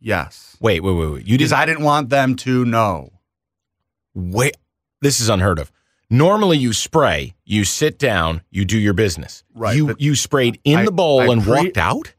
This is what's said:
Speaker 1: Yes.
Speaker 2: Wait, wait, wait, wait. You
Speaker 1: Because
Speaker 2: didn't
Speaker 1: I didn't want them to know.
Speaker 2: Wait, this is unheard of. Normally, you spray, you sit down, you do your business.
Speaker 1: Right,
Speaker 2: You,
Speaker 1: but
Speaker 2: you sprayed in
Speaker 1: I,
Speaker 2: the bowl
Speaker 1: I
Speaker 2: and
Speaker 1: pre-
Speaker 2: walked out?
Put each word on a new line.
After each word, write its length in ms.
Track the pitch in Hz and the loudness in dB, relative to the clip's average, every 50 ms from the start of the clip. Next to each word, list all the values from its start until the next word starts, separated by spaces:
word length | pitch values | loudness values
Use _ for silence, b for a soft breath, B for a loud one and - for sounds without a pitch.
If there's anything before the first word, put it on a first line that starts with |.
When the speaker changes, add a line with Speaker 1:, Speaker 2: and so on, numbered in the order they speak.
Speaker 1:
Yes. 560 | 117 110 101 85 69 - - - - - _ - | -6 -4 -4 -4 -4 -8 -14 -20 -20 -20 _ -2
Speaker 2:
Wait, 200 | - 110 95 80 | 0 0 0 0
wait, 120 | 87 98 92 | 0 -2 -2
wait, 180 | 85 80 76 73 | -2 -2 -4 -6
wait. 140 | 65 - | -8 -2
You 120 | 95 117 135 | 0 0 2
Speaker 1:
Because 120 | 151 - | 2 2
Speaker 2:
didn't 100 | 147 135 156 | 2 0 0
Speaker 1:
I 40 | |
didn't 180 | 156 160 151 151 | -2 -2 -2 0
want 240 | 147 147 151 143 117 | 0 0 0 0 0
them 240 | 139 139 131 131 127 | 0 0 2 0 -2
to 280 | 127 - 131 127 127 123 | -4 -4 -2 -2 0 0
know. 480 | 120 113 117 110 101 90 76 65 - _ _ _ _ _ _ _ _ _ _ _ _ _ _ _ _ _ _ _ _ - | 0 0 0 0 0 -2 -6 -10 -16 _ _ _ _ _ _ _ _ _ _ _ _ _ _ _ _ _ _ _ _ -12
Speaker 2:
Wait, 420 | 101 90 90 92 113 127 143 - _ _ _ _ _ _ _ _ - 139 | -10 -8 -6 -2 -2 -2 -2 -4 _ _ _ _ _ _ _ _ -2 -2
this 180 | 139 123 120 | -2 0 0
is 80 | 117 110 | 0 0
unheard 300 | 107 92 92 101 87 78 | 0 2 2 0 0 -2
of. 120 | 71 - _ _ _ _ _ _ _ - | -6 -12 _ _ _ _ _ _ _ -2
Normally, 480 | 113 127 156 185 208 214 208 185 165 147 | 2 4 4 4 4 4 2 2 2 2
you 140 | 127 120 107 | 0 0 -2
spray, 640 | - - - - 160 139 110 80 73 67 - - _ _ | -4 -6 -2 0 2 2 2 0 -2 -4 -8 -14 _ _
you 200 | - 104 107 98 | -2 0 0 0
sit 340 | - - - 151 156 - - | 0 -2 -2 -2 -2 -2 -2
down, 420 | 143 123 104 90 82 80 82 82 - _ | -2 0 0 0 -2 -2 -4 -6 -10 _
you 140 | - 98 101 | -6 -6 -4
do 140 | 90 110 110 | -2 -2 0
your 160 | 104 104 95 | 0 0 2
business. 500 | 98 110 98 85 - - - - - _ _ _ | 2 0 -2 -2 -6 -12 -16 -20 -20 _ _ _
Speaker 1:
Right, 220 | 117 113 107 117 | -8 -4 -2 0
Speaker 2:
You, 100 | 147 151 143 | 0 0 -2
Speaker 1:
but 120 | 147 - | -2 -2
Speaker 2:
you 140 | 143 151 143 | -2 -2 0
sprayed 460 | - - - - 135 123 120 110 - - | -2 -2 -2 0 2 2 0 0 0 0
in 140 | 143 151 170 | 2 2 2
Speaker 1:
I, 60 | 196 | 2
Speaker 2:
the 60 | 220 180 | 0 0
bowl 280 | 170 180 156 143 131 | 0 2 2 4 4
Speaker 1:
I 60 | - | 4
Speaker 2:
and 160 | 127 120 113 101 | 4 2 2 2
Speaker 1:
pre- 100 | 107 123 | 2 2
Speaker 2:
walked 240 | 139 175 185 - | 2 0 0 -2
out? 380 | - 82 95 131 285 330 - _ | -2 -2 -2 -2 -4 -6 -12 _